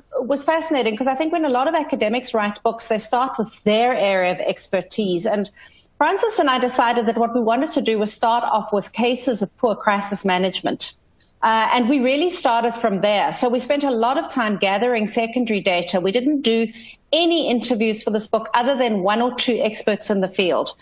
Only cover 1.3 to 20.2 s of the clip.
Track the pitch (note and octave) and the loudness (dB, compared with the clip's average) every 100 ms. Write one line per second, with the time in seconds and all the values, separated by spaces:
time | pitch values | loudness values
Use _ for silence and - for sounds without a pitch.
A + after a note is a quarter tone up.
1.3 | E4+ D#4 B3 C#4 D#4+ D4+ A#3+ G#3+ A#3+ B3+ | 0 0 0 2 0 -2 -2 0 -2 -2
2.3 | A3 G#3 G#3+ A#3 A3+ - A3 - A#3+ B3+ | -2 -2 -2 -4 -4 -4 -4 0 0 0
3.3 | B3+ G#3 - G#3 G#3+ B3 B3+ G3 F#3+ F3+ | -2 -6 -2 0 2 2 2 2 2 0
4.3 | F3+ - F#3 - F#3+ F3+ - G3+ F3 G#3 | 0 -2 -4 -4 -4 -4 -4 -2 -2 0
5.3 | G#3 G3 - - - _ - D4+ G4 A4+ | -2 -4 -10 -20 -20 _ 0 0 2 0
6.3 | G#4+ D4 B3+ B3 B3+ A#3+ A#3+ A3 A3+ A#3 | 2 2 2 0 0 0 2 0 0 0
7.3 | B3 A3 A#3+ D#4 D4 G#3+ A3 G#3 - A#3 | 0 2 0 0 -2 0 0 -2 0 0
8.3 | A#3+ - G#3+ G#3 G3+ F#3+ - A#3+ B3 C4+ | 2 0 -2 0 -2 -2 -2 0 0 -2
9.3 | A3 G3 - A#3 G3+ - G3+ G3+ G3+ F#3+ | -2 -4 -2 -2 0 0 0 -2 -4 0
10.3 | F3+ F#3+ - - - - - _ _ _ | 0 0 -2 -4 -4 -8 -12 _ _ _
11.3 | - A3+ A3 A3 B3 A3+ C#4+ B3 C#4 F4 | -2 2 2 2 2 2 2 2 2 0
12.3 | - C4 A#3 A#3 A#3 A#3 G3 G3+ G#3 D3+ | 0 2 2 0 0 -2 2 2 2 0
13.3 | - B3+ A#3+ A#3+ C#4+ C#4 A#3 A3+ C#4 E4 | 0 0 0 0 0 0 2 2 0 -2
14.3 | C4+ A3 G3+ G3 G3+ B3 A#3 G#3+ A#3+ A3+ | -2 0 2 2 2 2 0 0 -2 -2
15.3 | B3+ A3+ G#3 F3+ F3 F3 F#3+ F#3+ A3+ B3+ | -2 0 0 2 0 0 0 0 0 0
16.3 | D4 A#3 A3+ A3+ - - - - D#4 E4+ | 0 2 0 0 -6 -20 -16 -2 2 2
17.3 | E4+ A3 A#3 - A#3 A3 G#3+ - G#3 G#3+ | 2 0 0 0 0 0 -2 -2 -4 -2
18.3 | A3+ A3 A#3+ B3 C4+ B3 G#3 F#3 G#3+ B3 | -2 0 0 0 0 0 0 0 0 0
19.3 | B3 - A3 A3 G#3+ - G3+ - G3+ | -2 -2 0 -2 -2 -2 -2 0 0